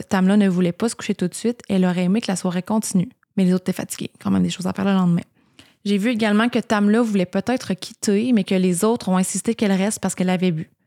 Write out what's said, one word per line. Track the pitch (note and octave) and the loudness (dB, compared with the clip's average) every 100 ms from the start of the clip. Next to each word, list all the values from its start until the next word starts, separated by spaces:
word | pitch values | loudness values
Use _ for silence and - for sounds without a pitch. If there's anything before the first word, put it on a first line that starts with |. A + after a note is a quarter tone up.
| - | -2
Tamla | F#3+ F#3 G#3 | 2 4 4
ne | G3 | 4
voulait | F3 F3 | 2 0
pas | - A#3 | 0 -4
se | - | -4
coucher | - | -6
tout | G3 F3+ | -4 -4
de | - | -4
suite. | A3+ A#3+ - | -4 -4 -2
Elle | F#3+ F3+ | 0 2
aurait | F3+ F3+ | 2 0
aimé | G#3+ | 0
que | - | -2
la | F#3 | -4
soirée | F#3 F3 | -2 -4
continue. | - A3 - F#3 A3 - _ - | -2 -2 0 0 -2 -6 _ 0
Mais | F3+ | 2
les | |
autres | F#3 - | 2 -2
étaient | |
fatigués. | - - - - - | -6 -6 -8 -12 -8
Quand | G3 | -2
même | F#3+ | 0
des | F3 | 0
choses | F3 F3+ | -2 -6
à | |
faire | F#3+ G3 | -2 0
le | |
lendemain. | F#3+ F3+ E3+ - _ _ _ - _ G3+ | 2 2 0 -2 _ _ _ -20 _ -2
J'ai | G3+ | 0
vu | A3+ | 0
également | A3 A3 G#3 A#3+ | 0 2 2 2
que | A#3 | 0
Tamla | - G#3+ G#3 A3 | 0 2 2 2
voulait | A3+ G3+ F3+ | 2 0 0
peut-être | G3 G#3+ B3+ - | -2 -2 -4 -4
quitter, | F#3+ - - - G3+ B3 | -8 -8 -6 -2 0 2
mais | A3 | 0
que | F#3 F#3+ | 2 0
les | F#3 F3 | 2 2
autres | A3 A#3+ - | 0 0 0
ont | F#3 | 0
insisté | F#3+ F#3+ - | 0 -2 -4
qu'elle | A3+ G#3 | 0 0
reste | F#3 G3+ - | 0 0 -2
parce | F#3+ - | -4 -2
qu'elle | F#3 | -2
avait | F#3 F#3 | 0 0
bu. | D#3+ - _ | -2 -6 _